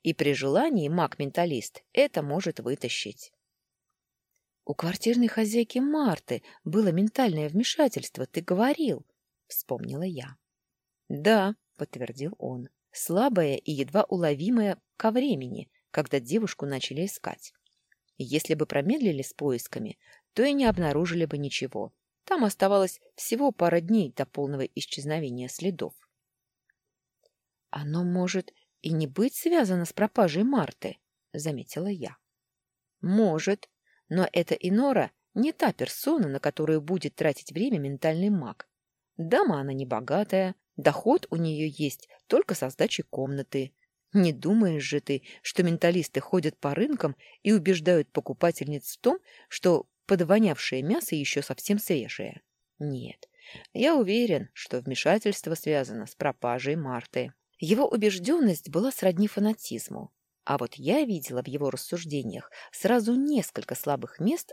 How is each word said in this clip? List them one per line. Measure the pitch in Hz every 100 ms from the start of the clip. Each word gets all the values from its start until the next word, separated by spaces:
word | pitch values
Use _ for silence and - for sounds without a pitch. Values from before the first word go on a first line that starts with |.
«И | 160
при | 160 143
желании | 135 135 165 320 240 147
маг-менталист | 170 156 - 139 170 175 131 - - _
это | - 285 -
может | 143 156 185 -
вытащить». | 117 143 120 - 104 - - _ _ _ _ _ _ _ _ _ _ _ _ _
«У | -
квартирной | 143 170 185 226 240 233
хозяйки | - 214 233 226 247
Марты | 277 302 269 160 - 123 - -
было | 165 190 208
ментальное | 165 214 - 247 156 151
вмешательство, | 175 247 - 277 - - -
ты | 131 -
говорил», | 170 180 247 302 285 139 - _ _ _ _
вспомнила | - - 120 117 135
я. | 185 151 135 135 _ _ _ _ _ _ _
«Да», | 143 175 220 196 214 _ -
подтвердил | 147 123 123 123 147 -
он, | 127 127 127 _ _
«слабое | - - 175 269 196 151
и | 135 -
едва | 147 135 185
уловимое | - 185 165 139 180 240 208 - _ -
ко | 226
времени, | 233 277 165 127 - - _ _
когда | - 151 139
девушку | 120 202 214 -
начали | 143 135 - 135
искать. | 196 - - - - _ _ _ _ _ _ _
Если | 127 147 -
бы | 156
промедлили | 151 143 147 302 220 143
с | 131
поисками, | - 147 123 - - 110 - _ - _
то | -
и | 269
не | 285
обнаружили | 247 208 160 143 175 170
бы | 160 147
ничего. | 143 - 131 107 98 _ _ _
Там | - 370
оставалось | 214 - 196 202 185 - _
всего | - - 233 285
пара | - 170 170
дней | 170 226 147
до | -
полного | 135 - 139 139
исчезновения | 131 - - - 139 160 143 123 127
следов». | - 175 175 87 - _ _ _ _ _ _ _ _ _ _ _ _ _ _ _ _ _
«Оно | 147 147 160
может | 180 180 180 185 - _ _ _
и | -
не | 160 151
быть | 135 247
связано | - 330 339 208 180
с | 170
пропажей | - 208 - 185 156
Марты», | 233 277 151 - 95 - _ _ _
заметила | 151 156 139 - 147 190
я. | 190 117 - _ _ _ _ _ _ _ _
«Может, | 170 202 214 156 190 208 - _ _ _ _
но | 165 180
эта | 175 165
Инора | 165 180 202 277 226 120 _ _
не | - 285
та | - 269
персона, | - 131 - - 320 160
на | 135
которую | 147 - 156 156
будет | 147 185 147
тратить | - 160 135 -
время | 151 254 196
ментальный | 139 139 160 160 196
маг. | 196 123 - - _ _ _ _ -
Дама | 165 262 370 151
она | 139
небогатая, | 135 131 110 127 160 208 190 185 - _
доход | - 143 143 220 330 -
у | 165
неё | 165 151 156
есть | 143 147 - - - _
только | 277 -
со | 185 131
сдачи | - 170 -
комнаты. | - - 135 139 - 139 131 _ _ _ _
Не | 202 175
думаешь | 131 151 220 196 156
же | 135 147
ты, | - 139 - -
что | - -
менталисты | 175 165 170 180 156 -
ходят | - 185 151 -
по | 143
рынкам | 143 269 277 156 - - _
и | -
убеждают | 214 160 180 156 175 143
покупательниц | - - - 170 165 139 147 -
в | -
том, | 240 359 _ - -
что | - 180 160 - _ -
подвонявшее | 190 165 208 214 135 - 131
мясо | 143 277 -
ещё | 156 139 147
совсем | - - - 202
свежее? | - 156 107 - 101 - _ _ _ _
Нет, | 147 131 120 - - _ - - -
я | - 277
уверен, | 311 190 220 240 147 107
что | - - 127
вмешательство | 131 127 151 208 214 196 165
связано | 160 - 147 127 113
с | 101
пропажей | - 147 - 120 120 131
Марты». | 160 135 123 - 127 127 _ _ _
Его | 160 220 277
убеждённость | 226 208 190 180 339 240 160 -
была | 151 254
сродни | - 190 175 208
фанатизму. | - 208 220 - 113 - - - _ _ _
А | - 139
вот | 120
я | - 139 269
видела | 269 175 - 127
в | 131
его | 143 143
рассуждениях | 131 - 175 165 143 123 - - - -
сразу | - 233 247 214
несколько | 247 285 277 - - -
слабых | - - 139 113 -
мест, | 185 339 -